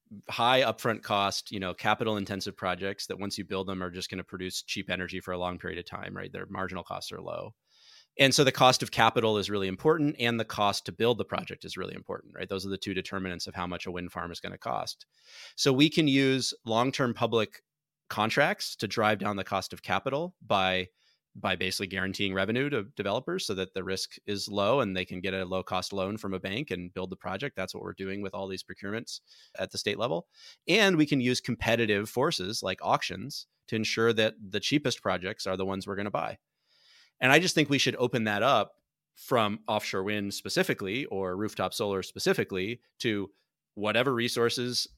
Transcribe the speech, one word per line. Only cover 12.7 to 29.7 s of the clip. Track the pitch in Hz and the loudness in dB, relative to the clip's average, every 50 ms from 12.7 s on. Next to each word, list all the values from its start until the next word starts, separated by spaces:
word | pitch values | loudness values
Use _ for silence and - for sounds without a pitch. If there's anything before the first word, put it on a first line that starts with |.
the | 98 | -6
two | 92 - 101 | -4 -4 -4
determinants | 95 92 90 - 98 95 95 92 90 85 - | -2 -4 -4 -4 -4 -4 -4 -4 -4 -6 -8
of | 92 - | -8 -6
how | 95 87 90 | -6 -4 -4
much | 90 85 - | -4 -6 -6
a | 98 | -6
wind | 87 90 90 85 | -6 -6 -8 -8
farm | - 92 85 85 | -6 -8 -8 -8
is | 85 - | -8 -10
gonna | - 92 95 - | -10 -10 -10 -8
cost. | - - - - - - - - - _ _ _ _ - - - - - - | -6 -4 -4 -4 -4 -6 -10 -12 -18 _ _ _ _ -20 -20 -18 -18 -14 -6
So | - - 143 | 0 2 4
we | 131 131 151 160 | 6 6 6 6
can | 156 175 160 143 | 6 4 4 4
use | 135 135 135 131 131 131 117 - - - _ | 4 6 6 4 4 2 0 -2 -4 -6 _
long-term | 113 110 113 123 135 - - 135 120 110 | 0 2 2 2 2 2 0 0 0 2
public | - 120 110 117 113 107 - - - _ _ _ _ _ _ _ _ _ - | 0 0 2 2 2 2 0 -4 -12 _ _ _ _ _ _ _ _ _ -6
contracts | - 107 104 110 - 147 143 170 208 - - - - | -2 0 0 2 4 4 2 2 2 -2 -6 -8 -6
to | - - 101 | -6 -6 -2
drive | - 120 107 107 110 95 | 0 2 4 4 2 2
down | 101 104 104 | 0 -2 -2
the | 98 92 | -4 -4
cost | - 101 95 92 - | -2 -2 -2 -2 -4
of | - - | -8 -12
capital | - - 95 98 - 135 131 147 170 180 - _ - | -4 -2 -2 0 0 -2 -2 -2 -4 -6 -10 _ -2
by, | 107 110 98 95 92 92 92 92 - _ _ _ _ _ _ _ _ - | 0 2 4 4 4 2 0 -2 -4 _ _ _ _ _ _ _ _ -10
by | 95 98 101 92 | -4 -2 -2 0
basically | 87 95 92 - - 101 | 0 0 -2 -2 -2 -4
guaranteeing | 87 92 95 92 98 92 - 104 95 95 | -4 -2 -2 -2 -2 -2 -2 -2 0 0
revenue | 95 98 101 113 127 139 147 | 0 0 2 0 0 0 0
to | 143 117 98 - - | -2 -2 -4 -4 -6
developers | - 98 98 101 127 - - 175 190 - | -6 -2 -2 -2 -2 -2 -4 -4 -4 -4
so | - 101 | -4 -4
that | 92 92 90 | -4 -4 -4
the | - 95 92 | -4 -6 -4
risk | 95 95 95 - - - - _ | -4 -4 -4 -6 -8 -10 -12 _
is | - 101 98 - 104 | -6 -6 -4 -4 -2
low | 101 101 98 104 131 143 | 0 2 4 4 4 4
and | 117 98 92 | 2 0 0
they | 92 90 | -2 -4
can | - 92 90 | -4 -6 -6
get | 90 95 | -4 -4
a | 95 95 92 | -2 -4 -2
low-cost | 90 92 92 90 - 92 92 90 - | -2 -2 -4 -4 -2 -4 -4 -4 -4
loan | 101 98 92 98 107 107 | -2 -2 -2 -2 -4 -4
from | - 98 95 | -6 -6 -6
a | 92 | -4
bank | - 95 98 123 156 - | -4 -6 -6 -6 -4 -4
and | 92 90 90 87 | -6 -6 -6 -8
build | - 92 92 92 | -8 -8 -8 -8
the | 92 | -8
project. | - - 90 92 101 104 95 - | -10 -8 -6 -6 -6 -6 -6 -6
That's | 95 92 - | -6 -6 -6
what | - 104 95 | -8 -10 -10
we're | 92 | -10
doing | 92 - 98 95 98 101 | -10 -8 -8 -8 -6 -6
with | 101 95 98 | -6 -6 -6
all | 98 98 95 | -6 -6 -6
these | 95 90 - | -8 -10 -10
procurements | - 95 - - 98 107 117 120 - - - - _ - - - _ - | -14 -14 -12 -8 -8 -8 -8 -8 -10 -12 -14 -16 _ -20 -20 -20 _ -8
at | - 95 92 | -8 -6 -6